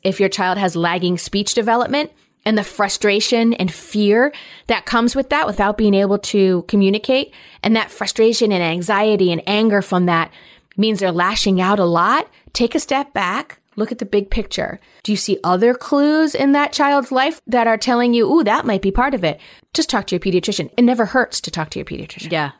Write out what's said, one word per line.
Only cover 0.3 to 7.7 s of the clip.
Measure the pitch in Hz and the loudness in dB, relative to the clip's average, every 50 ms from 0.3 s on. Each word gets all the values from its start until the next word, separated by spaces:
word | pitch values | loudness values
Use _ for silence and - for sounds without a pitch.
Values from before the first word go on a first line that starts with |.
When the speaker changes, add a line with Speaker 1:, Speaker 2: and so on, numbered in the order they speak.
Speaker 1:
child | - 214 185 185 185 | 0 0 -2 -2 0
has | 202 196 180 165 | 0 -2 -2 0
lagging | 165 170 170 175 180 180 175 180 170 | 0 -2 -2 -2 -2 -2 -2 0 0
speech | - - - 202 202 - - | -2 -2 -2 -2 -2 -2 -2
development | 233 208 233 226 247 247 - 269 294 302 - _ _ _ _ _ _ - | 0 0 2 2 0 0 0 -2 -2 -4 -4 _ _ _ _ _ _ -2
and | 214 220 208 | 0 0 0
the | 196 | -2
frustration | - - - 202 196 - - - 208 202 214 208 - 240 226 226 233 233 | -2 -4 -2 -2 -2 -2 0 0 0 0 0 0 0 0 2 2 2 0
and | - 190 170 | 0 -2 -4
fear | - - - - - 208 208 202 208 233 262 294 - - - - - - - | -6 -8 -10 -6 -2 0 2 4 4 4 2 0 -2 -6 -18 -20 -20 -10 -6
that | - 226 190 - | -4 -4 -4 -4
comes | - 240 226 240 240 - | -2 0 0 2 2 0
with | 277 262 - | 0 -2 -2
that | 294 302 311 | -2 -2 -2
without | - 196 - 196 208 208 220 | -2 -2 0 0 0 0 2
being | 220 208 196 | 2 2 4
able | 196 196 190 208 202 | 4 2 2 0 -2
to | - - - 202 190 185 185 175 - | -2 -2 0 2 2 2 2 0 -2
communicate, | - 214 202 196 190 202 214 - - 254 269 285 - - - - - - - | 0 2 2 2 2 2 0 0 0 0 0 0 -4 -10 -20 -20 -20 -12 -4
and | - 214 | -2 0